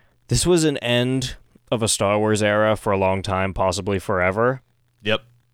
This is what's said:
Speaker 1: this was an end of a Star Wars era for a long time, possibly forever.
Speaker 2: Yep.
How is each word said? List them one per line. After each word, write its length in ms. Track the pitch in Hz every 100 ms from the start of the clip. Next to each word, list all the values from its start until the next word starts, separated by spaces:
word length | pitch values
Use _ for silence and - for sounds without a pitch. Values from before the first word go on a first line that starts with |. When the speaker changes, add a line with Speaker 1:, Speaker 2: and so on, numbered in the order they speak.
| _ _ -
Speaker 1:
this 180 | 120 170
was 180 | 175
an 140 | 156 139
end 580 | 120 123 123 131 127 - - _ -
of 120 | 113
a 40 | 110
Star 300 | - 101 107
Wars 220 | 107 107
era 320 | 104 104 107 110
for 160 | 110
a 40 | 95
long 240 | 95 95
time, 320 | 92 95 95
possibly 460 | 90 95 92 95 95
forever. 640 | - 95 90 98 120 131 _ _ _ _
Speaker 2:
Yep. 180 | 101 110 - _ _